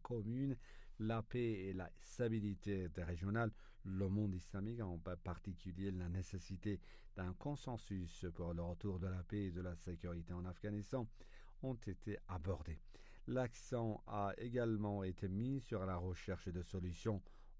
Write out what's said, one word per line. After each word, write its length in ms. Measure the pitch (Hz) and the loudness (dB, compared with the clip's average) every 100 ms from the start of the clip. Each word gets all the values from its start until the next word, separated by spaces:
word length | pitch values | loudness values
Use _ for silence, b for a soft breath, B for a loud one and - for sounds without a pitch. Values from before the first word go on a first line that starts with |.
communes, 540 | - 120 104 127 139 127 B B B B | -2 -2 0 2 2 0 B B B B
la 240 | 110 113 | 2 2
paix 460 | - 123 117 101 95 | 2 2 4 2 0
et 40 | |
la 160 | 92 85 - | -2 -4 -8
stabilité 880 | - - 117 110 104 92 104 98 90 90 | -6 0 4 4 2 0 2 2 0 -2
régionale, 560 | 85 85 98 113 113 - B B | -2 2 4 4 4 0 B B
le 240 | 92 95 98 | -2 2 4
monde 260 | 101 104 | 4 4
islamique, 460 | 90 - 98 107 117 | 2 -2 -2 -2 -2
en 180 | 98 85 | -2 -2
particulier 960 | 90 87 90 85 98 85 95 87 98 | -4 -4 -2 -4 -4 -6 -4 -2 0
la 160 | 92 87 | 0 0
nécessité 720 | 92 87 92 - 92 104 92 B B B | 0 0 -4 -4 -2 0 -2 B B B
d'un 200 | - 90 | -4 -4
consensus 920 | 92 143 147 135 117 - 95 85 - 90 | -2 -2 -2 -2 -4 -2 -2 -2 -4 -4
pour 180 | 82 85 | -2 0
le 100 | 85 | 0
retour 360 | 85 85 101 92 | 0 0 0 2
de 80 | 92 | 0
la 160 | 92 | 0
paix 220 | 82 104 | 0 0
et 80 | 98 | 0
de 80 | 85 | 0
la 160 | 90 82 | -2 -2
sécurité 560 | 90 82 87 85 82 | -4 -4 -2 -2 -2
en 120 | 90 | -2
Afghanistan, 640 | 90 90 104 104 101 131 110 B B B B B | -4 -2 -2 0 0 0 -2 B B B B B
ont 160 | 131 120 104 | -4 -2 -2
été 320 | 90 107 101 - | -4 -2 -4 -2
abordés. 540 | 90 90 78 78 80 - B B B - | -2 0 0 -2 -6 -8 B B B 0
L'accent 760 | 127 120 - - 120 113 104 - | 2 2 -2 -2 0 2 0 -2
a 260 | 104 98 - | 0 0 0
également 680 | 120 120 117 107 104 101 | 0 4 6 6 6 4
été 240 | 92 87 95 | 2 2 2
mis 320 | 98 123 139 | 4 4 4
sur 240 | - 104 | 2 2
la 120 | 92 87 | 4 2
recherche 520 | 90 87 - 90 92 | 2 0 0 0 0
de 140 | 87 | -2
solutions 600 | 82 95 87 82 113 98 - B B | 0 0 0 0 2 2 0 B B